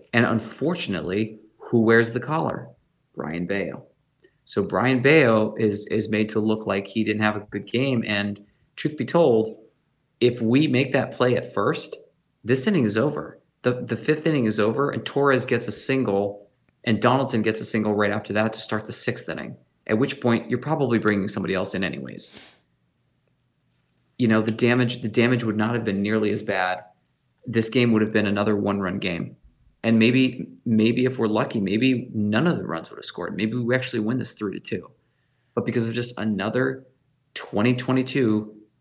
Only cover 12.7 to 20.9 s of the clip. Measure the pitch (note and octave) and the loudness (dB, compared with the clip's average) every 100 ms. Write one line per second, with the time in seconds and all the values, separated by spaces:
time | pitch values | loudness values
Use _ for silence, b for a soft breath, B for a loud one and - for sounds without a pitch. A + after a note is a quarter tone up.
12.7 | F#3 A2 G#2+ D3 C#3+ - - _ _ B2+ | 2 2 2 0 -2 -10 -14 _ _ -2
13.7 | B2 A#2 A#2 - D3+ E3 D3+ A2+ G#2 G#2+ | -2 -4 -4 -2 0 2 2 2 2 2
14.7 | A2+ C#3 - - C#3 C#3 C3 B2+ A#2 A2 | 2 -2 -4 -4 0 2 2 2 -2 0
15.7 | - - C3 A2+ G2 G2+ - - _ _ | 0 2 2 2 0 0 -6 -18 _ _
16.7 | _ - G#2+ A#2+ C3 C3+ A2+ G#2+ G#2+ - | _ -2 2 4 2 2 0 0 0 0
17.7 | A2 G#2+ G#2 G#2 G#2 - G#2 A2 - - | 0 0 2 0 -2 -4 -2 -2 -2 -4
18.7 | G#2+ - - - - - D2 B1 - _ | -4 -2 -2 0 -2 -6 -8 -10 -14 _
19.7 | _ - G#2+ C#3 - A#2+ B2+ - B2 D3 | _ -2 0 0 0 2 2 0 -4 -2
20.7 | D3+ C3 | 0 2